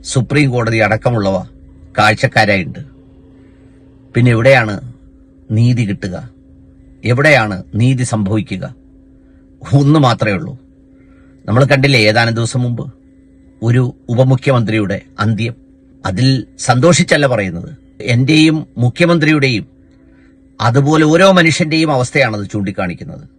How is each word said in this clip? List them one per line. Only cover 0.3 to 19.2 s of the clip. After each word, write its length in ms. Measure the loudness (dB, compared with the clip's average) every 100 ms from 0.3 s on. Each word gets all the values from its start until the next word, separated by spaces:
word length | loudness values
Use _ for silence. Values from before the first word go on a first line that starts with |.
| 0 0
കോടതി 260 | 0 -2 0
അടക്കമുള്ളവ 600 | 0 0 0 -2 -2 -2 -6 -16 -20 -20 -12
കാഴ്ചക്കാരായിട്ടുണ്ട്. 880 | 0 0 0 -2 0 0 0 -4 -10 -16 -20 -20 -20 -20 -20 -20 -20 -20 -20 -20 -20 -8 0
പിന്നെ 160 | 2
എവിടെയാണ് 440 | 4 4 4 2 -6 -12 -20 -20 -20 -20 _ _
നീതി 360 | 0 2 0 -2
കിട്ടുക? 300 | -6 -8 -10 -14 -20 _ -20 -20 -20 -20 -12
എവിടെയാണ് 520 | -4 0 4 4 2 -6 -8 -2
നീതി 280 | 0 0
സംഭവിക്കുക? 600 | -2 -2 -2 -4 -4 -10 -10 -16 -20 -20 -20 -20 _ -20 _ -20
ഒന്ന് 380 | 0 2 4 4
മാത്രമേ 360 | 4 0 -2 -4
ഉള്ളൂ. 180 | -6 -14 _ _ _ -20 -20 -20 -20 -18 -4
നമ്മൾ 180 | 0 2
കണ്ടില്ലേ 340 | 2 2 2
ഏതാനും 360 | 4 2 0 -2
ദിവസം 260 | -4 -2
മുമ്പ് 220 | -4 -6 -10 -16 _ _ _ _ -20 _
ഒരു 200 | 0 2 0 -4 -6
ഉപമുഖ്യമന്ത്രിയുടെ 880 | 0 2 2 0 0 0 -2 -2 -6 -10 -6
അന്ത്യം? 360 | -4 -2 -4 -8 _ -20 _ _
അതിൽ 240 | -8 -2 0 0 -6 -12
സന്തോഷിച്ചല്ല 680 | -2 2 4 2 2 2 2
പറയുന്നത്, 440 | 0 -4 -8 -12 -18 -20 _
എന്റെയും 560 | -2 0 2 4 4 2 -6 -4
മുഖ്യമന്ത്രിയുടെയും 880 | -4 0 0 2